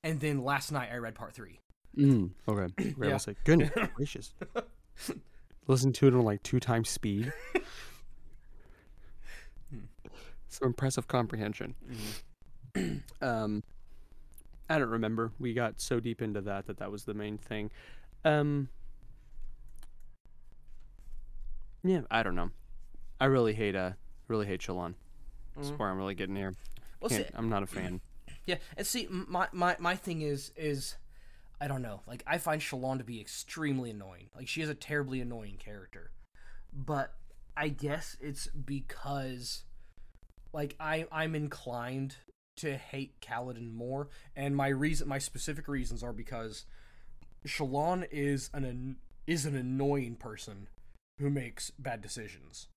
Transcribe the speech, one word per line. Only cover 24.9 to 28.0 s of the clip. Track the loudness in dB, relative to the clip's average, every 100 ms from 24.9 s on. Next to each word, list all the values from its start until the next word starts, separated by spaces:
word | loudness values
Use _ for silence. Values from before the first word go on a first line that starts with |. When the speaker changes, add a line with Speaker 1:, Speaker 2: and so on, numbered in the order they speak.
| -6 -14 -12 -10 -8 -8
Speaker 2:
That's | -6 -6
Speaker 1:
Mm-hmm. | 0
Speaker 2:
where | 0
I'm | 2
really | 0
getting | -2 -2 0
here. | -2 -4 -6 -6 -8 -4
Speaker 1:
Well, | 0
Speaker 2:
Can't, | 2 0
Speaker 1:
see, |
Speaker 2:
I'm | -2 2
not | 2
a | 0
fan. | -2 -2 -4